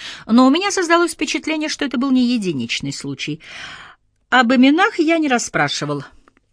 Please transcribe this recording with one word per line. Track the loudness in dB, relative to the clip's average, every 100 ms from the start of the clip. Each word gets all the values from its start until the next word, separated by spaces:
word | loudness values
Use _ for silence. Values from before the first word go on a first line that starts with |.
| -18 -14 0
Но | 4 6
у |
меня | 4 0
создалось | -2 2 2 0
впечатление, | -2 -6 -4 -4 -4 -4
что | -4
это | -4 -2
был | 0
не | 2 2
единичный | 0 -2 -4 -4 -6 -6
случай. | -8 -10 -8 -8 -10 -12 -18 -16 -18 -20 -20 _ _ _
Об | 2 4
именах | 6 6 6 2 0
я | 0 0
не | 0
расспрашивал. | -2 -2 -2 -2 -4 -6 -8 -10 _ _ _ _